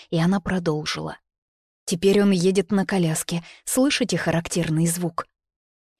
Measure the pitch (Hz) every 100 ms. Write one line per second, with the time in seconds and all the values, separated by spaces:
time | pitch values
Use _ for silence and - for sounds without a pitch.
0 | - 165 170 196 - 185 175 151 151 -
1 | 78 - _ _ _ _ _ _ - 175
2 | 196 196 202 190 180 190 180 202 185 196
3 | 170 160 - 170 - - - - 269 -
4 | 233 165 - 160 165 180 156 156 165 170
5 | 175 - - _ _ _ _ _ _ _